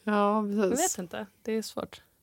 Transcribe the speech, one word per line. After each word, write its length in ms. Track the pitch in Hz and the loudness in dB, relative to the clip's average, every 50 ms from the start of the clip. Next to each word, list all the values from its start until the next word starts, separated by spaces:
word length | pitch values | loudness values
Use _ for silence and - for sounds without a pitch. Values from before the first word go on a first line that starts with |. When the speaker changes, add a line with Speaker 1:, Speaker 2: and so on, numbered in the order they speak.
Speaker 1:
Ja, 400 | - 214 208 208 202 202 208 220 | -2 0 2 4 4 4 4 2
precis. 200 | 214 202 202 214 202 185 | 0 0 2 2 2 2
Speaker 2:
Jag 0 | 240 | 4
vet 220 | 277 359 370 - - | 2 2 0 0 -4
inte, 280 | 180 170 - 214 214 - _ _ | -8 -8 -8 -10 -10 -10 _ _
det 100 | - 226 | -6 -4
är 100 | 220 220 | -4 -4
svårt. 400 | 214 - - - - - - - - _ _ _ | -4 -6 -8 -8 -8 -8 -10 -20 -20 _ _ _